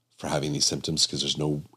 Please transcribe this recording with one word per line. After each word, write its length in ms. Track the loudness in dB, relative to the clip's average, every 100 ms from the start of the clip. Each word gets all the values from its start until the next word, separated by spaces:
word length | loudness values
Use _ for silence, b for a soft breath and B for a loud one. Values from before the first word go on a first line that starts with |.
| _ -10
for 120 | -4
having 240 | 0 0
these 140 | 0 0
symptoms 400 | 0 -2 0 0
'cause 140 | 0
there's 180 | -2 0
no 240 | 0 0 -4